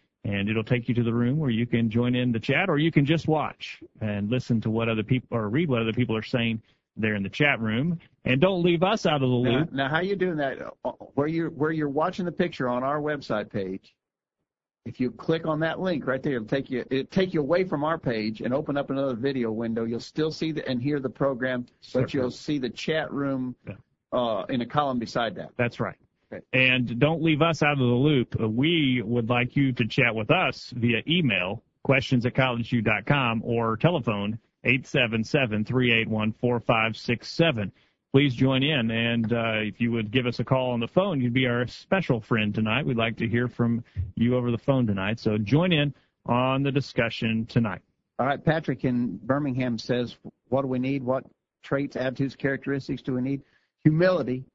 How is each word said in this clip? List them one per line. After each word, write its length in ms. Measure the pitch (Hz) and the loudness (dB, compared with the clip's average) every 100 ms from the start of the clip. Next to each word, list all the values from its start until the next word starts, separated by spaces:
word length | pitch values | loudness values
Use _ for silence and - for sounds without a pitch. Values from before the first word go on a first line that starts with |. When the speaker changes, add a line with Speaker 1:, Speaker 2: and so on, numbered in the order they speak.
| _ _ | _ _
Speaker 1:
and 240 | - 101 101 | -6 -2 -2
it'll 160 | 110 | -2
take 240 | 110 123 113 | 0 -2 0
you 60 | 117 | 0
to 80 | |
the 100 | 117 | 0
room 240 | 117 120 151 | 0 0 0
where 120 | 143 | 0
you 140 | 110 | 0
can 240 | 120 120 117 | 0 0 2
join 280 | 117 120 123 | 2 0 0
in 160 | 123 | 0
the 80 | 113 | -2
chat, 280 | - 139 190 | 0 0 2
or 80 | 147 | 2
you 120 | 160 | 4
can 160 | 156 139 | 4 4
just 220 | 165 - | 2 2
watch 500 | 156 113 - - - - - | 0 -2 -6 -14 -16 -20 -8
and 280 | 107 104 104 | -4 -2 -2
listen 320 | 123 - 117 | -2 0 0
to 80 | 110 | 0
what 180 | 110 113 | 0 0
other 160 | 110 | 0
people, 240 | 104 127 - | 0 0 0
or 180 | 117 107 | -4 -2
read 200 | 127 170 | 0 0
what 120 | 120 | 0
other 120 | 113 | 0
people 240 | 110 117 110 | 0 0 -2
are 60 | |
saying 360 | - 123 117 113 - _ _ - | -2 0 0 -2 -6 _ _ -4
there 180 | 110 | -2
in 80 | 104 | 0
the 60 | 98 | -2
chat 320 | - 147 110 | 0 2 2
room. 400 | 113 107 165 170 - _ | 0 0 0 -2 -8 _
And 160 | - 131 | 0 4
don't 240 | 185 185 | 4 4
leave 180 | 175 170 | 4 4
us 240 | 185 220 180 | 2 2 2
out 160 | 151 | 2
of 60 | 127 | 2
the 80 | 123 | 2
Speaker 2:
Now, 200 | 123 123 | 2 2
Speaker 1:
loop. 140 | 160 | 0
Speaker 2:
now, 160 | 131 139 | -2 -2
how 120 | 156 | 0
you 160 | 190 196 | -2 -2
doing 220 | 185 156 | -2 0
that? 200 | 139 - 58 - | -2 -4 -10 -8
Uh, 60 | - - - | -8 -8 -6
where 140 | - 147 | -2 -2
you're, 220 | 165 165 | -2 -4
where 200 | 127 151 | -2 -2
you're 180 | 160 147 | 0 -2
watching 360 | 139 175 180 | 0 -2 -2
the 80 | 175 | -6
picture 360 | 151 180 - 127 | -2 -2 0 -2
on 140 | 123 | 0
our 180 | 131 151 | -2 -2
website 500 | 151 147 - 107 107 | -2 -4 -4 -4 -4
page, 420 | 107 95 95 - _ _ _ _ _ _ _ _ _ 120 | -6 -6 -8 -12 _ _ _ _ _ _ _ _ _ -16
if 120 | - | -4
you 120 | 127 | -4
click 360 | - - 165 165 | -4 -2 -2 0
on 140 | 151 | -2
that 180 | 160 139 | -2 -2
link 260 | 185 156 127 | -2 -2 -2
right 160 | 131 | -2
there, 140 | 156 127 | -2 -4
it'll 100 | 107 | -2
take 240 | 139 135 | -4 -4
you, 140 | 127 - | -6 -4
it'll 160 | 131 - | -4 -2
take 280 | - 185 | 0 0
you 60 | 165 | 0
away 240 | 135 170 | 0 0
from 200 | 185 196 | 0 -2
our 140 | 151 165 | -2 -2
page 420 | - 113 107 110 | -2 -2 -2 -4
and 140 | 143 | -2
open 220 | 135 151 143 | -2 -2 -4
up 120 | 135 | -2
another 240 | 135 139 | -2 -2
video 360 | 117 139 135 113 | -2 -2 -2 -2
window. 320 | 110 117 113 | -2 -2 -2
You'll 160 | 113 117 | -2 -4
still 300 | - - 156 | -6 -2 -2
see 220 | 156 160 | -2 -4
the, 140 | 151 - | -4 -4
and 120 | 123 | -4
hear 180 | 135 147 | -2 -2
the 100 | 127 | -4
program, 520 | - 139 127 127 127 | -2 -2 0 -2 -4
but 120 | 123 _ | -6 _
Speaker 1:
Certainly. 300 | - 127 127 | -4 -2 0
Speaker 2:
you'll 160 | 143 123 | 0 -2
see 280 | - - 147 | -4 -4 -2
the 120 | 127 | -2
chat 420 | - - 156 143 | -6 -2 -2 -2
room, 420 | 127 139 135 127 120 - | -4 -2 -2 -4 -8 -14
Speaker 1:
Yeah. 80 | 98 _ _ _ | -16 _ _ _
Speaker 2:
uh, 340 | 123 120 104 90 | -2 0 -2 -2
in 120 | 127 | -2
a 40 | 117 | 0
column 320 | 147 143 123 | 0 0 -2
beside 360 | 110 127 113 87 | -2 -2 -2 -4
that. 140 | 80 - | -10 -2
Speaker 1:
That's 240 | 120 - | -2 0
right. 160 | 104 - _ _ _ | -6 -6 _ _ _
Speaker 2:
Okay. 100 | 95 - | -16 -4
Speaker 1:
And 460 | 127 127 127 120 117 | 2 4 2 0 2
don't 240 | 143 165 | 2 2
leave 200 | 160 147 | 2 4
us 200 | 165 156 | 2 4
out 100 | 147 | 2
of 60 | 143 | 2
the 60 | |
loop. 520 | 123 120 147 143 113 110 | 2 4 4 2 0 -2
Uh, 80 | 110 | -2
we 540 | 110 151 170 139 127 | 0 2 2 2 0
would 240 | 104 120 113 | 0 -2 0
like 260 | 123 123 | 0 0
you 180 | - 135 | 2 2
to 140 | 123 110 | 2 0
chat 280 | - 120 | 2 0
with 160 | 110 107 | 0 0
us 420 | 170 156 - - 127 | 2 2 -4 -10 -2
via 260 | 117 113 123 | 0 0 2
email, 560 | 175 147 95 90 110 - _ | 2 2 2 -2 -6 -12 _
questions 420 | - 131 - 127 120 | 2 2 4 0 2
at 80 | |
college 380 | - 131 117 113 | 2 0 0 -2
u 80 | 120 | 0
dot 260 | 110 104 104 | 0 0 0
com, 360 | 147 123 113 | 2 2 0
or 320 | 117 117 113 110 | -2 0 0 2
telephone, 640 | 160 175 120 104 101 113 - _ | 2 2 0 -2 -2 -6 -10 _
eight 220 | - 131 - | 0 0 0
seven 360 | 147 123 113 | 0 2 0
seven, 420 | 110 151 123 107 | 0 0 2 0
three 280 | 107 123 123 | 0 2 4
eight 160 | 113 110 | 2 2
one, 240 | 110 107 | 0 -2
four 260 | - 123 120 | 0 -2 0
five 380 | - 117 113 110 | 2 2 2 -2
six 320 | - 117 - | -2 -4 -4
seven. 420 | - 165 117 98 - _ _ _ | 0 2 2 -4 -8 _ _ _
Please 220 | 135 143 | 4 4
join 280 | 123 131 131 | 4 2 2
in, 280 | 139 151 113 | 2 0 0
and, 420 | 113 117 117 110 | 0 0 0 0
uh, 240 | 117 113 110 | 0 0 -2
if 220 | 107 - | -2 -2
you 140 | 120 | 0
would 180 | 117 107 | 0 0
give 140 | 127 123 | 0 0
us 140 | - | -2
a 40 | |
call 260 | 120 131 127 | 0 0 0
on 100 | 120 | -2
the 80 | 117 | 0
phone, 320 | - 196 151 | 0 0 0
you'd 140 | 123 | 0
be 120 | 123 127 | 2 2
our 200 | 120 123 | 0 -2
special 520 | - - 190 - 120 | -6 -2 -2 2 -2
friend 360 | - 113 107 | 0 0 0
tonight. 320 | 107 110 117 147 | 0 0 0 0
We'd 100 | 113 | 0
like 220 | 113 110 | 0 0
to 100 | 117 | -2
hear 180 | 117 123 | 0 -2
from 380 | - 117 117 - - - | 0 0 0 -4 -8 -6
you 220 | - 117 127 | 0 2 2
over 140 | 123 | 0
the 80 | 117 | -2
phone 280 | - 135 117 | 2 2 2
tonight. 340 | 95 98 110 | 2 0 -2
So 160 | 110 107 | 0 0
join 340 | 101 147 180 | 2 4 4
in 220 | 160 147 - _ _ | 4 2 -2 _ _
on 380 | - 120 127 135 | -2 2 2 2
the 100 | 139 | 2
discussion 720 | 135 131 - 117 - 113 113 | 0 -2 -2 -2 0 -2 0
tonight. 380 | 113 120 110 85 - _ _ - | 0 0 0 -2 -10 _ _ -2
Speaker 2:
All 60 | 123 | -2
right, 160 | 131 | 0
Patrick 420 | 160 160 156 131 | 0 0 0 -2
in 340 | 139 123 120 90 | 0 0 -2 -4
Birmingham 600 | - 139 147 123 127 113 | -2 0 0 -2 -2 -2
says, 380 | - 123 117 - - - _ | -2 -2 -2 -8 -18 -20 _
"What 140 | 131 | -2
do 60 | 135 | 0
we 100 | 127 | -2
need? 260 | 127 139 | -2 -2
What 200 | 120 127 - _ _ _ | -2 -4 -4 _ _ _
traits, 320 | - 139 143 | -6 -4 -4
attitudes, 400 | - 127 131 135 | -4 -4 -2 -4
characteristics 680 | - 135 135 - 139 135 135 | -2 -2 -2 -2 -4 -4 -6
do 120 | - | -4
we 60 | 127 | -2
need?" 220 | 127 139 - _ _ _ | -2 -4 -6 _ _ _
Humility, 600 | 156 156 185 185 120 131 131 | 4 6 4 4 0 -4 -6